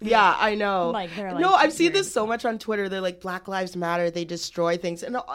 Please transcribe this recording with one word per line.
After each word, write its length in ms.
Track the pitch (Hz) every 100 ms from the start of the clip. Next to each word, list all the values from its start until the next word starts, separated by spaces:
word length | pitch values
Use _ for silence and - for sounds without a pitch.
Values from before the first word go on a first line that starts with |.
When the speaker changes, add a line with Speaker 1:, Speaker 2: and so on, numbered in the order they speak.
Speaker 1:
Yeah, 360 | 214 226 190 -
I 160 | 214
know. 360 | 214 202 190 170
Speaker 2:
Like, 200 | 165 175 202
they're, 160 | 196
like, 80 | 180
Speaker 1:
No, 120 | 359
I've 200 | 381 370
seen 140 | - 339
Speaker 2:
weird. 100 | 392
Speaker 1:
this 80 | 381
so 120 | 240 214
much 160 | 233
on 160 | 240 220
Twitter. 280 | - 214 196
They're 120 | 190
like, 200 | 185 180
"Black 280 | 190 180 185
Lives 260 | 190 185
Matter, 340 | 185 170 175 170
they 160 | 175
destroy 520 | 165 170 - - 170 175
things." 260 | 175 170
And, 140 | - 247 -